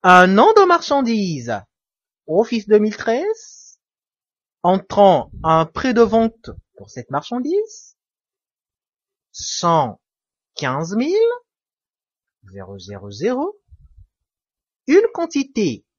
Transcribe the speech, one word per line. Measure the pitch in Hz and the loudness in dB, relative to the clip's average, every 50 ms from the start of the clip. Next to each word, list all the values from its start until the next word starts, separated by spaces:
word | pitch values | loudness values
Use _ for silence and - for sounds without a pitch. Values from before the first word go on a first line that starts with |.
un | - 185 180 180 185 | 6 8 8 8 8
nom | 185 190 208 269 427 | 6 6 4 4 6
de | 440 427 392 | 6 6 4
marchandise, | 359 349 330 - - 294 277 262 233 233 214 196 180 160 135 117 120 113 98 98 _ _ _ _ _ _ _ _ _ _ _ _ | 4 2 0 0 -2 -2 -2 0 -2 -2 -2 -2 -4 -6 -8 -8 -8 -8 -8 -10 _ _ _ _ _ _ _ _ _ _ _ _
Office | - 156 185 233 226 240 226 208 202 | -2 -2 -2 0 0 -4 -6 0 2
deux | 214 214 | 2 2
mille | 208 220 208 | 2 0 -4
treize, | - - 226 226 254 349 415 440 - - - - - - _ _ _ _ _ _ _ _ _ _ _ _ _ _ _ _ _ _ _ | -6 -4 -4 -2 -2 -2 -4 -6 -8 -10 -20 -20 -20 -20 _ _ _ _ _ _ _ _ _ _ _ _ _ _ _ _ _ _ _
entrant | - 175 190 190 - _ - 202 202 196 175 135 - - - - | 0 0 0 0 -2 _ 2 4 6 6 6 4 0 -6 -14 -8
un | - 160 160 160 160 | -2 0 2 2 0
prix | 160 _ - - 262 247 | -2 _ -6 -4 -2 2
de | 233 | 2
vente | 233 208 214 226 226 226 226 _ _ - - - _ _ _ | 2 2 2 0 0 -2 -4 _ _ -20 -20 -20 _ _ _
pour | - 101 _ | -20 -20 _
cette | - 127 117 _ | -18 -18 -14 _
marchandise, | 135 143 - - 240 254 247 285 359 403 440 440 - - - _ _ _ _ _ _ _ _ _ _ _ _ _ _ _ _ _ _ _ _ _ _ _ _ _ _ _ _ _ | -8 -8 -8 -6 -8 -8 -6 -2 -2 -4 -4 -6 -12 -20 -20 _ _ _ _ _ _ _ _ _ _ _ _ _ _ _ _ _ _ _ _ _ _ _ _ _ _ _ _ _
cent | _ - - - - - - 175 165 160 139 117 98 _ _ _ _ _ _ _ _ _ _ _ _ | _ -16 -14 -12 -10 -6 -2 0 0 0 -2 -4 -8 _ _ _ _ _ _ _ _ _ _ _ _
quinze | - 151 131 131 143 165 165 196 | -8 -8 -6 -6 -6 -8 -6 -4
mille, | 226 254 311 381 427 453 466 480 480 _ _ _ _ _ _ _ _ _ _ _ _ _ _ _ _ _ _ _ _ _ 98 | -4 -4 -2 0 0 0 0 -2 -6 _ _ _ _ _ _ _ _ _ _ _ _ _ _ _ _ _ _ _ _ _ -20
zéro | 92 98 95 92 101 98 | -20 -20 -18 -18 -18 -20
zéro | 90 98 104 98 98 101 | -18 -18 -18 -16 -16 -16
zéro, | 101 107 156 226 254 254 302 392 415 _ _ _ - _ _ _ _ - - _ _ _ _ _ _ _ _ _ _ _ _ _ _ _ _ | -12 -8 -6 -6 -4 -4 -8 -10 -10 _ _ _ -20 _ _ _ _ -20 -20 _ _ _ _ _ _ _ _ _ _ _ _ _ _ _ _
une | - 285 392 453 453 - | 2 2 2 2 0 -4
quantité | - 339 330 - 285 262 269 _ 233 208 151 113 95 _ _ _ | -6 -8 -6 -4 -6 -6 -6 _ -4 -4 -4 -4 -8 _ _ _